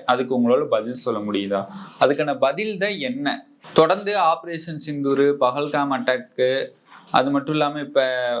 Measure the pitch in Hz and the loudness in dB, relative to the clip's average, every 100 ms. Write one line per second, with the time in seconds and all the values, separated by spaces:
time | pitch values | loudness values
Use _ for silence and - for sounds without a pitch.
0 | - 123 123 127 120 127 - 110 113 127 | 0 -2 0 0 2 2 2 -2 -2 -6
1 | 127 107 104 101 98 98 98 - - - | -6 -4 -4 -4 -2 -4 -4 -12 -12 0
2 | 131 147 147 135 135 160 214 190 208 190 | 2 2 -2 0 -2 0 -6 -4 -4 -4
3 | 131 123 143 - - _ - - 160 196 | -6 -4 -4 -6 -10 _ 0 4 4 4
4 | 196 208 165 165 170 165 165 151 151 143 | 0 0 2 0 -4 -10 -8 -10 -8 -4
5 | 139 139 143 143 127 139 147 147 139 127 | 0 4 4 4 2 2 -2 -2 0 0
6 | 123 127 - - 127 135 - - _ - | 0 -2 -2 0 0 0 -4 -12 _ -20
7 | - 131 135 139 143 156 147 151 135 135 | 0 2 4 2 0 0 0 -2 -2 2
8 | 131 127 123 120 | 2 0 -2 -2